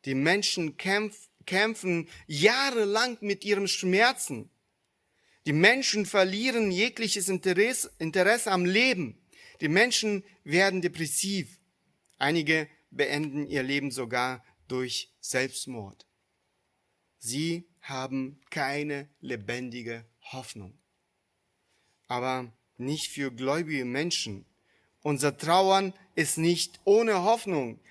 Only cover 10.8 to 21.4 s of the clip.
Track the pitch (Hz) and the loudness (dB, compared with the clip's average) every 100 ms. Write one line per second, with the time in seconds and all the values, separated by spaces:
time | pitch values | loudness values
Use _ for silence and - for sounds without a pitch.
10.8 | 170 - 151 - 196 196 - - _ _ | -2 -4 -2 -2 -2 -4 -6 -14 _ _
11.8 | _ _ _ _ 139 165 151 160 151 _ | _ _ _ _ 0 0 2 0 0 _
12.8 | _ 131 139 147 151 139 147 143 131 139 | _ -4 -2 0 -4 -6 -4 -4 -2 -2
13.8 | 139 127 117 123 127 127 _ _ _ 127 | -4 -6 -4 -2 -2 -6 _ _ _ -6
14.8 | 127 - - _ - 131 131 - - 120 | -4 -6 -10 _ -6 -2 -2 -6 -10 -12
15.8 | 98 98 _ _ _ _ _ _ _ _ | -12 -18 _ _ _ _ _ _ _ _
16.8 | _ _ _ _ 117 131 160 165 170 _ | _ _ _ _ -8 -4 -4 -4 -8 _
17.8 | - 131 131 135 131 143 _ 160 139 143 | -10 -8 -6 -6 -6 -12 _ -4 -4 -4
18.8 | 147 143 143 _ - 117 101 123 127 120 | -6 -8 -10 _ -10 -8 -6 -8 -8 -10
19.8 | 117 117 113 _ - - 104 110 95 _ | -10 -12 -14 _ -16 -14 -14 -14 -16 _
20.8 | _ _ _ _ _ _ | _ _ _ _ _ _